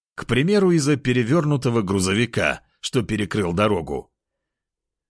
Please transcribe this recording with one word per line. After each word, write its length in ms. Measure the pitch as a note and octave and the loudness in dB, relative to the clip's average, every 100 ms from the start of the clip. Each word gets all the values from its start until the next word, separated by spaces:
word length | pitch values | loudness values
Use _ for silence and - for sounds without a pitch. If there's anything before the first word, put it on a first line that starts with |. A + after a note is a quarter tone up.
| _ - | _ -12
к 100 | - | -2
примеру, 460 | A#2+ D#3+ G#3 F#3 | 0 2 2 4
из-за 240 | E3+ C#3 C#3 | 2 2 0
перевернутого 840 | B2+ B2 A2+ E3+ D3 C#3+ B2+ A#2 | 0 0 2 0 2 0 0 0
грузовика, 800 | F#2 G2 F#2 G2+ A#2+ G#2+ D#2+ - - _ | 0 0 0 0 0 0 -2 -2 -10 _
что 220 | - B2+ | -4 -2
перекрыл 520 | F#2+ G#2+ G2 G#2+ F2 | -2 -2 -2 -2 -2
дорогу. 580 | E2+ G#2+ F#2 C#2 C2+ - _ _ _ _ _ _ _ _ _ | 0 0 0 -4 -8 -10 _ _ _ _ _ _ _ _ _